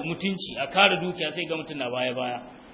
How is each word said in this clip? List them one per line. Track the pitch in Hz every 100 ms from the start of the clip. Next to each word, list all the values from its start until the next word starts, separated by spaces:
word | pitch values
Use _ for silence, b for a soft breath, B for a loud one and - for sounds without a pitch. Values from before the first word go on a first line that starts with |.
mutunci, | 151 170 190 190 - -
a | 139
kare | 180 196 185
dukiya, | 180 175 156
sai | 160 160
ga | 160
mutum | 151 147
na | 127
baya-baya. | 123 127 123 123 123 - - -